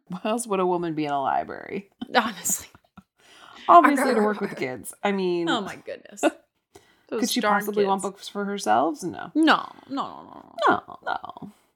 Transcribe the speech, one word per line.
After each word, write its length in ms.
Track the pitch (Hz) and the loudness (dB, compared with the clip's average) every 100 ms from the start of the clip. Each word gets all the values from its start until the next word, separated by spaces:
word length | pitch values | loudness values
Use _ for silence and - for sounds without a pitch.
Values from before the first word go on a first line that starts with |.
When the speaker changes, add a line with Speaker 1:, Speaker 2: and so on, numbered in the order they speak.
| - | -12
Speaker 1:
Why 120 | 180 | -8
else 220 | 214 233 226 | -4 -4 -2
would 120 | 190 | 0
a 60 | 180 | 2
woman 280 | 175 170 | 0 -2
be 100 | 156 147 | -2 -2
in 60 | |
a 100 | 143 | 0
library? 680 | 131 69 - - - 196 - _ - | 0 0 -2 -10 -8 -10 -10 _ -2
Speaker 2:
Honestly. 520 | 247 226 185 - - - - _ - _ _ | 0 0 -6 -6 -6 -8 -20 _ -20 _ _
Speaker 1:
<laughs> 500 | _ - - - - | _ -20 -20 -10 8
Obviously 440 | 339 294 285 262 | 8 8 4 2
to 40 | 226 | 2
Speaker 2:
Our 60 | |
Speaker 1:
work 160 | 208 208 | 2 0
with 160 | 202 - | -4 -4
kids. 360 | 127 120 - - | -6 -6 -12 -4
I 80 | 202 | -2
mean, 360 | 196 180 175 170 | 0 0 0 0
Speaker 2:
Oh 120 | 247 | -2
my 160 | 180 139 | -4 -12
goodness. 440 | - 92 - 202 | -14 -14 -16 -2
Speaker 1:
<laughs> 880 | 302 - _ _ _ - _ _ - | -2 -2 _ _ _ -20 _ _ -8
Speaker 2:
Those 120 | 233 | -4
Speaker 1:
could 100 | 226 | -2
she 100 | 247 | 0
Speaker 2:
darn 200 | 208 202 | 2 2
Speaker 1:
possibly 240 | 214 208 | 0 0
want 180 | 196 190 | 2 0
Speaker 2:
kids. 80 | 196 | -2
Speaker 1:
books 160 | 190 - | -8 -12
for 160 | 202 | -8
herself? 580 | 202 202 214 226 311 294 | -6 -4 2 2 2 -2
No. 260 | 180 - - | -8 -8 -4
Speaker 2:
No, 380 | 302 311 202 - - - | 2 4 4 0 -16 -12
no, 140 | 269 | -8
no, 200 | 139 71 | -8 -10
no, 300 | 90 - - - 605 | -18 -20 -18 -2 0
no. 140 | - - | 0 -2
Speaker 1:
No, 100 | - - | -14 -8
no. 460 | - - - 208 _ _ | -8 -8 -16 -18 _ _